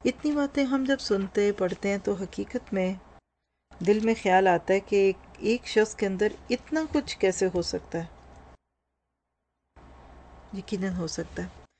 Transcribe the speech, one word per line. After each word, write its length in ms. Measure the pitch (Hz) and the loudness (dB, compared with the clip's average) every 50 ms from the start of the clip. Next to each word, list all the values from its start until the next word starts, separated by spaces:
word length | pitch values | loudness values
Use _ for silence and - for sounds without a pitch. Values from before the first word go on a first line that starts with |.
| - | -4
इतनी 260 | - - - - 302 | -4 -2 -2 -2 -2
बातें 320 | 294 294 277 277 - 285 277 | 0 0 -2 0 0 0 0
हम 220 | 254 269 269 262 | 0 0 0 0
जब 120 | 269 269 | 0 0
सुनते 540 | 269 - - 202 196 196 190 - 208 202 202 | 0 0 0 0 0 -2 -2 0 0 2 2
पढ़ते 380 | 202 - 185 180 185 - - 202 | 2 0 -2 -2 -2 -4 -2 -2
हैं 100 | 196 196 | -2 -2
तो 140 | - 208 202 | -2 -4 -4
हकीकत 600 | 180 190 180 - 202 202 - - 247 - - 202 | -4 -6 -8 -8 -8 -8 -6 -8 -8 -8 -4 -4
में 260 | 190 185 185 190 185 - - - - _ _ _ _ _ _ _ _ _ _ - - 175 | -2 -2 -2 -4 -6 -10 -18 -20 -20 _ _ _ _ _ _ _ _ _ _ -12 -2 2
दिल 160 | 196 214 214 220 | 2 2 4 2
में 100 | 226 226 | 0 0
ख्याल 320 | - - 190 185 190 190 | 0 2 4 6 6 6
आता 260 | 185 175 170 - - 190 | 6 4 4 2 2 0
है 60 | 196 | 0
कि 180 | 196 - 202 196 196 190 | 0 2 2 4 4 4
एक, 80 | 185 - - - - - - | 2 0 -6 -20 -12 -4 -2
एक 240 | 214 233 240 - | 0 0 0 -2
शख्स 260 | - - 214 220 220 - | 0 2 2 2 2 0
के 120 | - 214 | -2 -2
अंदर 280 | 196 190 185 208 214 - - - - | -2 0 0 0 -2 -2 -4 -6 -4
इतना 320 | 240 - - - 302 320 320 | -4 -4 -4 -4 -4 -4 -2
कुछ 280 | - - 294 - - - | -2 -2 -2 -2 -4 -2
कैसे 320 | - 202 190 185 - 190 | 0 0 2 2 2 0
हो 160 | 185 180 175 | 0 0 -2
सकता 380 | 165 - 185 180 - - - 170 | -4 -4 -6 -8 -8 -8 -8 -8
है। 100 | 170 - - - - - - - - - - _ _ _ _ _ _ _ _ _ _ _ _ _ _ _ _ _ _ _ _ _ _ _ _ - - - - - - - - - - - - - - - 202 | -8 -10 -14 -20 -20 -20 -20 -20 -20 -20 -20 _ _ _ _ _ _ _ _ _ _ _ _ _ _ _ _ _ _ _ _ _ _ _ _ -20 -20 -20 -20 -20 -20 -20 -20 -20 -20 -20 -20 -20 -18 -14 -12
यकीनन 380 | 190 - - 214 185 190 190 180 | -12 -8 -6 -6 -4 -4 -4 -4
हो 140 | 180 170 | -4 -4
सकता 360 | 156 - - 160 - - 175 180 | -4 -6 -6 -8 -8 -8 -10 -10
है। 80 | 180 - - - _ _ | -10 -14 -18 -20 _ _